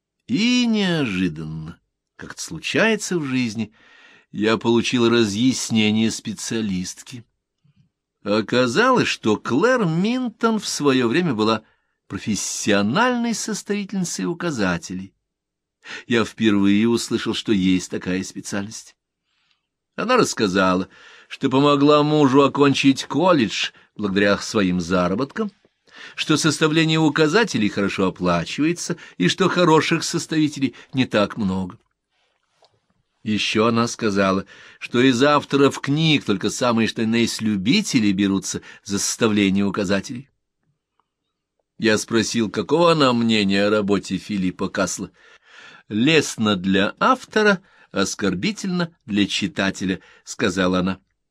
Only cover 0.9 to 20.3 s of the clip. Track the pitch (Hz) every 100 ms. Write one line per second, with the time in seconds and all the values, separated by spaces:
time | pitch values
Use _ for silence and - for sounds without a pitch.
0.9 | 165 127 92 92 78 78 80 78 - _
1.9 | _ _ - 82 - - 160 - 135 220
2.9 | 214 - 175 139 127 120 107 107 _ _
3.9 | _ - _ _ - 107 113 117 117 -
4.9 | 127 117 120 110 101 127 117 - 113 107
5.9 | 107 110 - - 95 - 113 107 92 92
6.9 | - - 120 _ _ _ _ _ _ _
7.9 | _ _ _ 101 107 104 123 127 143 254
8.9 | 233 120 - 110 107 - 123 226 254 175
9.9 | 160 208 254 247 - 226 214 - - 143
10.9 | 131 117 147 175 107 107 107 _ _ _
11.9 | _ - 98 - 95 - - 107 101 101
12.9 | 165 254 240 233 220 - 208 - 202 196
13.9 | 196 175 - 180 165 175 127 92 85 -
14.9 | 92 95 _ _ _ _ _ _ _ -
15.9 | - - 117 104 - 110 101 98 104 117
16.9 | 117 - 113 113 101 - 101 92 92 -
17.9 | 107 92 92 95 - - 104 101 - -
18.9 | _ _ _ _ _ _ _ _ _ _
19.9 | - 208 254 151